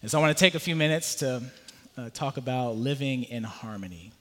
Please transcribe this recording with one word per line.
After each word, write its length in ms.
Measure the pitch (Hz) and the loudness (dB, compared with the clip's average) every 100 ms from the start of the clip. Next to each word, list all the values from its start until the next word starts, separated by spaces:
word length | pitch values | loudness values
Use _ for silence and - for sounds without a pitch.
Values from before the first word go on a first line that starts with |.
And 80 | 107 | 0
so 80 | 151 | 4
I 20 | |
want 160 | 156 151 | 4 6
to 20 | |
take 160 | 185 | 4
a 60 | 165 | 4
few 160 | 175 160 | -2 2
minutes 380 | 151 160 - - | 4 2 0 -2
to, 260 | 139 127 127 - - - - - | -2 -2 -6 -14 -20 -20 -18 -12
uh, 140 | 117 | -10
talk 260 | - 139 135 | -4 -4 -4
about 400 | 127 127 123 110 | -2 0 0 0
living 460 | 127 139 139 131 | 0 0 0 -2
in 220 | 120 120 | -2 -6
harmony 680 | 110 - 113 104 95 85 95 - | -6 -8 -10 -8 -8 -12 -16 -20